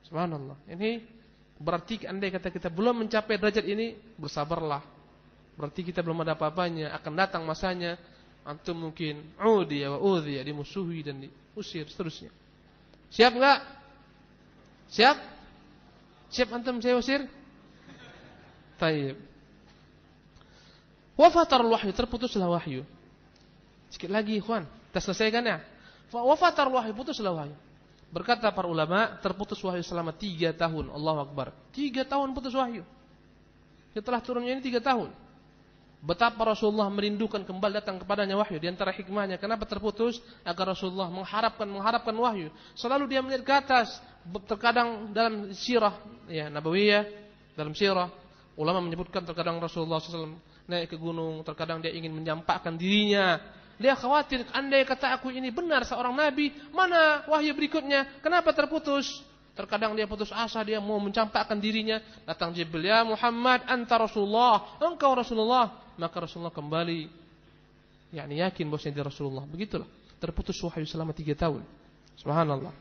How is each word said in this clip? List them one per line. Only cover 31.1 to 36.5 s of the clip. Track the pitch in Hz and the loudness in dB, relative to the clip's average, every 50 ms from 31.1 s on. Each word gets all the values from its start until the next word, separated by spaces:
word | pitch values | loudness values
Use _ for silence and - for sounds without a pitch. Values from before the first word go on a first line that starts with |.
| 156 147 143 139 | 0 0 -2 -4
Akbar. | 143 139 127 - - - - - - | -6 -6 -6 -6 -10 -18 -20 -14 -6
Tiga | 262 294 277 233 262 262 | -4 -4 -2 0 -2 -2
tahun | 294 285 285 277 269 262 | 0 0 -2 0 -2 -4
putus | 277 247 269 240 | -6 -6 -2 0
wahyu. | 269 262 240 233 196 175 - - - - _ - _ _ _ _ _ - _ _ _ _ _ - _ _ _ - | 0 0 0 -4 -10 -12 -14 -20 -20 -20 _ -20 _ _ _ _ _ -20 _ _ _ _ _ -20 _ _ _ -10
Setelah | 214 208 254 240 233 | -8 -2 -2 -2 -2
turunnya | 233 - 247 240 240 247 262 | -2 -2 -4 -2 -2 -2 -4
ini | 269 | -4
tiga | 254 262 240 240 | -4 -2 -2 0
tahun. | 226 277 262 226 175 - - - - - - - - - _ _ - _ _ _ _ - - _ - | 2 2 2 2 0 -4 -10 -18 -20 -20 -20 -20 -20 -20 _ _ -20 _ _ _ _ -20 -20 _ -4
Betapa | 151 165 - 233 233 220 208 226 | -4 2 4 2 2 4 2 2
Rasulullah | 226 | 2